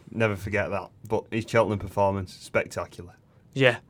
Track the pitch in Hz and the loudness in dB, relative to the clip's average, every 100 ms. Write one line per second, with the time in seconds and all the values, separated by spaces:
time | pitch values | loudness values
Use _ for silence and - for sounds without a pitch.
0 | - - 110 98 95 101 95 95 90 - | -10 0 0 0 -2 -2 -2 -4 -6 -14
1 | - 110 - 113 - 117 101 104 92 - | -4 -4 -2 -6 0 4 4 2 -2 0
2 | 98 98 92 - - 113 - - 87 - | 2 2 -4 -12 -4 -2 -2 -6 -8 -10
3 | 87 - _ _ _ 135 127 117 - | -18 -20 _ _ _ 2 4 4 -4